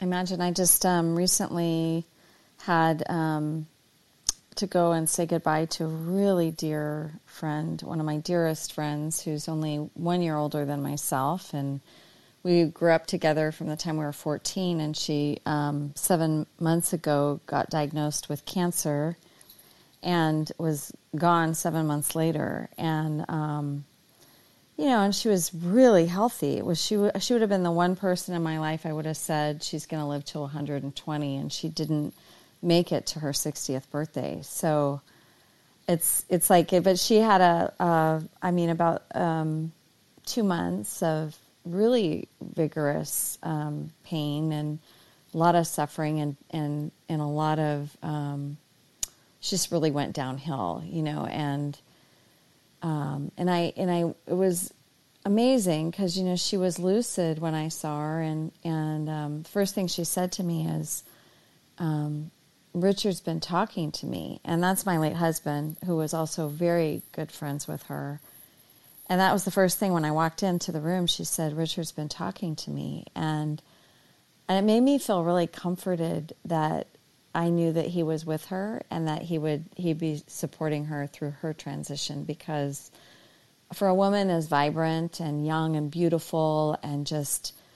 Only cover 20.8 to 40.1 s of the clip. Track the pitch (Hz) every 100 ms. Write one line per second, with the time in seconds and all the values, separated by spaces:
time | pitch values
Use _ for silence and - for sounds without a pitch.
20.8 | - - _ 156 170 170 160 160 170 160
21.8 | 156 147 - 165 160 151 - - - -
22.8 | 165 156 156 151 - 160 151 147 147 143
23.8 | 143 _ _ _ - _ _ _ _ -
24.8 | 294 233 202 202 226 190 165 165 175 226
25.8 | 254 190 170 180 240 - 143 135 101 165
26.8 | - 208 202 196 - 240 214 196 175 170
27.8 | 180 185 190 180 - 175 160 156 156 160
28.8 | 165 156 156 151 - 151 151 151 - 151
29.8 | - 156 147 143 139 156 143 151 147 143
30.8 | 135 - - 151 143 139 147 - 160 160
31.8 | 156 151 147 - - - - _ 175 170
32.8 | 175 160 - 156 151 147 151 - - 131
33.8 | - 147 156 135 71 - 143 - 165 151
34.8 | 143 139 - - _ _ _ _ _ _
35.8 | - 170 - - - 175 - 180 165 180
36.8 | 185 180 - 214 220 190 175 170 - -
37.8 | 175 160 160 160 160 _ 185 175 170 165
38.8 | 170 - - - 175 160 156 156 160 -
39.8 | _ _ _